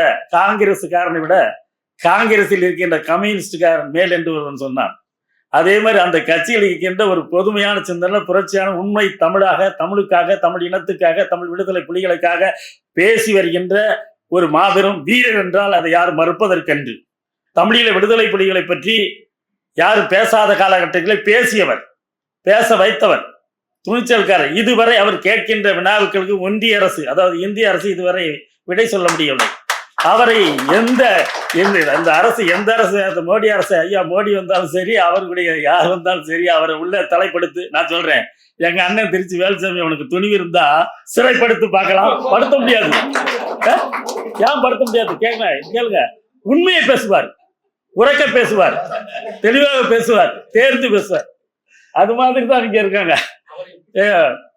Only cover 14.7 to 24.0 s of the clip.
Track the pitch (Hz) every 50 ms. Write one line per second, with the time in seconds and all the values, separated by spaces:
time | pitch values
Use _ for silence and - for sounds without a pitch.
14.7 | 196 196 190 196 202 170 139 156 226 247 247 240 220 208 190 180 175 196 202 202
15.7 | 190 175 165 165 165 175 175 175 160 156 165 170 170 175 220 196 180 165 156 -
16.7 | 147 143 139 120 110 - _ _ _ _ _ _ _ _ _ _ _ 170 175 208
17.7 | 226 240 233 226 196 190 196 208 226 226 220 220 196 190 190 190 190 180 175 165
18.7 | 180 143 135 196 226 226 233 - - - _ _ _ _ _ _ _ _ _ _
19.7 | _ - 165 190 220 208 185 - 180 196 226 220 226 214 214 208 202 170 196 190
20.7 | 190 185 175 160 165 175 165 196 214 202 - 202 214 247 240 - 214 214 180 139
21.7 | 113 - - _ _ _ _ _ _ _ _ _ _ _ _ 180 202 226 247 -
22.7 | 226 190 190 185 180 - - 196 147 - - - - _ _ _ _ _ _ _
23.7 | _ _ _ 180 220 247